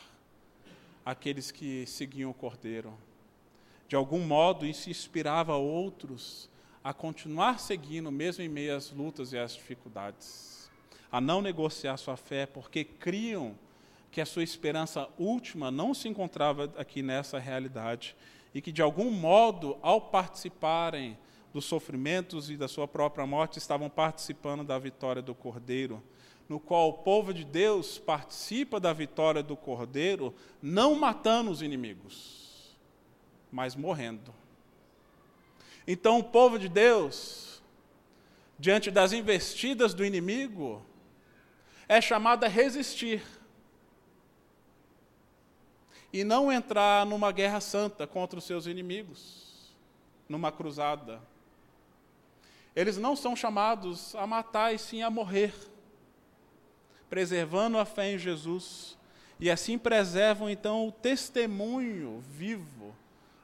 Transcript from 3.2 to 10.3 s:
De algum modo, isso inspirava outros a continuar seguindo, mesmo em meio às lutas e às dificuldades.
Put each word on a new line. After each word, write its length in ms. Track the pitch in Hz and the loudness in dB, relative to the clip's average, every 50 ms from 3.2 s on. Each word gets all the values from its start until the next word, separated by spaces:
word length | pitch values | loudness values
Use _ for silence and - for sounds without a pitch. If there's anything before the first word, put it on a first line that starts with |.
| _ _ _ _ _ _ _ _ _ _ - - _ | _ _ _ _ _ _ _ _ _ _ -20 -20 _
De 120 | - 143 | 0 0
algum 240 | 139 135 135 160 180 | 0 2 2 0 0
modo, 440 | 175 156 147 151 165 180 180 165 156 | 2 4 6 6 6 6 4 2 -2
isso 240 | 151 151 - - 175 | -4 -6 -6 -10 -10
inspirava 640 | 165 - - - - 160 151 147 151 165 165 160 151 | -10 -10 -12 -6 -6 -4 -2 0 0 2 2 2 0
outros 920 | 139 139 147 156 170 190 196 190 - - 139 127 117 - - - - - - _ - - - - - | 0 0 0 -2 -2 -4 -6 -8 -12 -14 -14 -14 -14 -14 -16 -16 -18 -20 -20 _ -20 -20 -20 -20 -10
a 120 | - 135 143 | -10 -10 -8
continuar 640 | - - 160 156 - - 156 151 165 196 247 247 - | -6 -8 -10 -8 -10 -10 -8 -2 2 2 2 2 0
seguindo, 500 | - - 202 170 143 147 156 165 160 151 | -4 -6 -6 -6 -6 -8 -8 -8 -6 -4
mesmo 340 | 139 139 156 180 175 185 180 | -4 -2 -2 -2 -4 -4 -6
em 40 | |
meio 300 | 160 151 143 143 147 143 | -6 -6 -4 -4 -2 -4
às 140 | 139 135 - | -4 -6 -10
lutas 420 | 143 139 143 160 156 - 131 123 131 | -8 -8 -8 -8 -6 -8 -10 -8 -6
e 40 | |
às 180 | 120 120 117 - | -6 -6 -6 -8
dificuldades. 1160 | - - - 127 127 - 117 110 101 101 101 104 - - - | -14 -14 -16 -16 -16 -16 -14 -10 -8 -8 -8 -10 -12 -18 -20